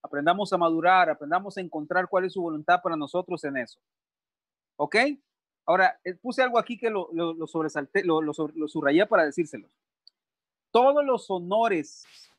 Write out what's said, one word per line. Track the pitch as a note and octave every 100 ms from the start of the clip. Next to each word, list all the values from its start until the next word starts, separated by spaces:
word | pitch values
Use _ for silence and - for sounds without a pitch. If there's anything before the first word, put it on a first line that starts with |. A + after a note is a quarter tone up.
Aprendamos | - C#3+ D3 F#3+ G3
a | F#3
madurar, | E3+ E3 E3+ F#3 E3+
aprendamos | D3 D3 F3 G3 F#3+
a |
encontrar | F3+ D#3 D3+ F3+ F3+
cuál | F#3 F#3
es |
su | F#3+
voluntad | E3+ D#3 D3+ F3
para | F3 D#3+
nosotros | C#3+ F3 F3+ D#3
en | D3 C3+
eso. | A#2 - _ _ _ _ _ _ _ _ _ _
¿Ok? | D3 G#3 C#4 C#4+ _ _ _ _ -
Ahora, | F3+ F#3 -
eh, | F3
puse | F3+ B3 B3+
algo | B3+ A#3+
aquí | A3+ A#3
que | A#3
lo, | G#3 E3+
lo, | E3 E3+
lo | E3 D#3+
sobresalté, | E3 D#3 D3+ C#3 -
lo, | F3+ D#3+
lo | D#3
sobre-, | D3 D3+ D#3
lo | D3+
subrayé | D#3+ C#3+ D3+ G#3
para | G#3 D#3
decírselo. | C#3 D#3+ A#2 G2 _ _ _ _ _ _ _ _ _ _
Todos | A3+ C4 C#4+
los | C#4+ B3 -
honores | F#3 F3 G#3 A#3 F3+ C#3+ - - - -